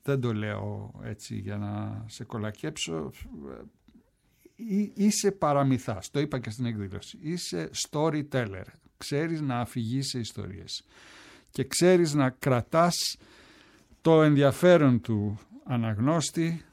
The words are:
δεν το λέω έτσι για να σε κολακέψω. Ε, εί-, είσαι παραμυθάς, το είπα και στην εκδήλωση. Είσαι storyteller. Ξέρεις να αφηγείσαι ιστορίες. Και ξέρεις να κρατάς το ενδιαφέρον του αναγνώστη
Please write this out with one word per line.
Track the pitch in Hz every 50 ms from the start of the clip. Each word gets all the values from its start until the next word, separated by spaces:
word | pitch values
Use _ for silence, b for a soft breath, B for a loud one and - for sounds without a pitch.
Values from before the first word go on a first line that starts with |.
| _
δεν | - 139 135
το | 120 120 113
λέω | 107 107 107 104 101 101 104 104 104 104 107 104 98 98
έτσι | 117 110 107 - - 117
για | 107 98 104 104 104
να | 104 101 104 104 107 104 107 104 110 110
σε | - - 120
κολακέψω. | 110 - 113 104 107 101 - - 156 - - - - 82 - - - - - - - - - 71 69
Ε, | 65 57 - - _ _ _ _ _ 226 _ _ _ _ _ _ _ _ _ - _ _ 233 226 190
εί-, | 202 208 196 -
είσαι | - 196 214 202 - - 202
παραμυθάς, | 190 - - 151 143 143 139 135 131 120 - - 113 95 - -
το | _ 143
είπα | 143 147 - 131
και | 117 -
στην | 110 113 127
εκδήλωση. | 120 117 107 101 95 92 104 - - - -
Είσαι | - 156 175 180 - - - 175 160 - - - - -
storyteller. | - 147 151 160 151 151 143 143 - 131 120 104 95 92 95 - - _ _ _ _ _
Ξέρεις | - - 143 143 160 165 165 156
να | 151 135 123 120
αφηγείσαι | 120 - - 127 117 110 120 135 135 135 - 127
ιστορίες. | 113 107 - - 98 95 95 95 - - - - - B B B B B B B B B B B B B
Και | _ - 127
ξέρεις | - - - 170 180 185 180 175 156 143
να | 151 139 127
κρατάς | 123 _ - 143 127 123 110 _ - 165 170 175 165 - - - - - b b b b b b b b b b b b b b b _
το | _ 165 160 160
ενδιαφέρον | 156 151 147 139 143 139 131 - - 180 180 170 151 135 123 117
του | - - 113 104 101 104 101 107 - _ - 269 _
αναγνώστη | - 135 120 117 113 110 101 117 139 160 170 143 - - - 165 165 170 160 - _